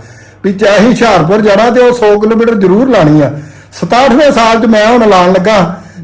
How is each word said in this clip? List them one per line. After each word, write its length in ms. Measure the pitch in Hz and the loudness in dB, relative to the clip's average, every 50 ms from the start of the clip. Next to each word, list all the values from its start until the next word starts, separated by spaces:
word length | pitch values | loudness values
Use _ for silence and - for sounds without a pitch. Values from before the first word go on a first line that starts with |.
| - - - - - - - - - | -16 -20 -20 -20 -20 -20 -20 -8 -6
ਵੀ 100 | 190 196 | -6 -4
ਚਾਹੇ 240 | 196 214 202 202 | -2 0 0 2
ਅਸੀਂ 100 | 196 202 | 2 2
ਹੁਸ਼ਿਆਰਪੁਰ 540 | 254 226 - 233 226 202 175 156 160 196 214 | 0 0 0 0 0 0 0 0 0 -2 0
ਜਾਣਾ 280 | 208 214 196 202 226 240 | 0 0 0 2 0 0
ਤੇ 100 | 233 254 | 2 2
ਉਹ 140 | 247 247 - | 2 2 0
ਸੌ 260 | - 214 208 208 208 | 0 0 0 0 0
ਕਿਲੋਮੀਟਰ 360 | 214 220 226 214 233 233 226 | 0 -2 0 0 0 0 0
ਜ਼ਰੂਰ 340 | 202 196 180 185 214 262 269 | 0 0 0 0 0 0 0
ਲਾਣੀ 320 | 233 202 160 151 151 151 | 0 0 2 2 2 0
ਆ। 180 | 143 123 - - - - - - - - | 0 -2 -4 -10 -16 -18 -20 -20 -20 -20
ਸਤਾਹਠਵੇਂ 600 | - - 185 170 240 240 269 269 233 285 302 285 | -12 -12 -6 -2 0 0 2 2 2 2 2 2
ਸਾਲ 280 | 202 226 226 226 226 226 | 0 0 0 0 0 0
'ਚ 60 | 233 | 0
ਮੈਂ 220 | 233 226 214 208 | 0 0 0 2
ਹੁਣ 220 | 220 240 240 226 214 | 2 2 2 2 2
ਲਾਉਣ 240 | 196 185 175 180 185 | 2 2 2 2 0
ਲੱਗਾ 460 | 185 180 208 220 202 170 165 - - - - - - | 0 0 0 0 0 -2 -2 -6 -12 -18 -20 -20 -20